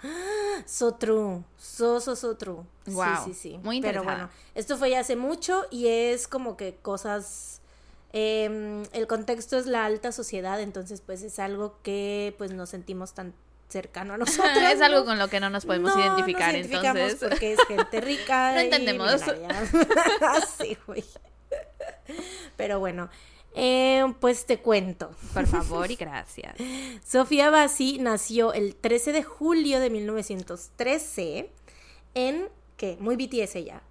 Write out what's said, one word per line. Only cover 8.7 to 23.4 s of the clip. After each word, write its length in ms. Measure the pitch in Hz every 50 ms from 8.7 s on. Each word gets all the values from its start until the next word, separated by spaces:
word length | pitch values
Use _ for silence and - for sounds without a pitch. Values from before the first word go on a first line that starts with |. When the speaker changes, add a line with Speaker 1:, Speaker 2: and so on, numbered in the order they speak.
| 208 208 208 -
Speaker 1:
el 140 | - 233 226
contexto 500 | 226 226 220 214 226 240 233 220 - 269
es 80 | 254 254
la 200 | 262 247 226 220
alta 260 | 214 214 214 214 247
sociedad, 480 | 226 - 226 - - 190 185 185 196 214
entonces, 400 | 208 202 190 196 180 185 214 185
pues, 220 | - - 190 185
es 160 | 202 214 - -
algo 380 | 196 196 202 196 208 208 208 -
que, 520 | - 202 196 202 202 202 202 208 208 208 202
pues, 160 | - 202 190
no 140 | 190 185 180
sentimos 480 | 175 - 185 175 - 190 185 185 190 -
tan 180 | - 185 180 175 - _ _ - - - -
cercano 420 | - 190 185 - - 175 190 196 196
a 40 | 220
Speaker 2:
<laughs> 0 |
Speaker 1:
nosotros, 380 | 240 262 320 - 381 302 277 427 - 359
Speaker 2:
Es 120 | 381 -
algo 180 | 302 285 294 277
Speaker 1:
¿no? 40 | 262
Speaker 2:
con 120 | 233 220 208
lo 100 | 196 190
que 120 | 202 196
no 80 | 196 196
nos 160 | 196 202 -
podemos 300 | 349 185 180 349 381 392
Speaker 1:
No, 40 | 392 381
Speaker 2:
identificar, 440 | 381 381 381 381 370 359 359 339 339
Speaker 1:
nos 80 | 320
identificamos 440 | - - 233 262 277 277 262 262 - - -
Speaker 2:
entonces. 160 | 214 - - 208
Speaker 1:
porque 220 | - - 226 214 214
es 60 | 214 247
gente 340 | - 208 202 214 - - 220
rica 500 | 240 269 285 277 - - 262 262 254 262
Speaker 2:
<laughs> 20 | 262
No 60 | -
Speaker 1:
y 40 | 247
Speaker 2:
entendemos. 600 | 247 269 285 254 - 254 240 190 202 262 277 -
Speaker 1:
millonaria. 440 | 311 - - - - 190 196 220 202
<laughs> 920 | - 330 320 - 453 330 339 349 403 403 311 285 269 320 - - - -
Sí, 160 | - 220 214 - -
güey. 160 | - 202 - - - - - - - - - _ - - - - - - - - - - - - - 302 339 359 370 370 370 349 294 -
Pero 240 | - 214 208 202 196
bueno, 280 | 190 185 180 180 175 175 - - - - - -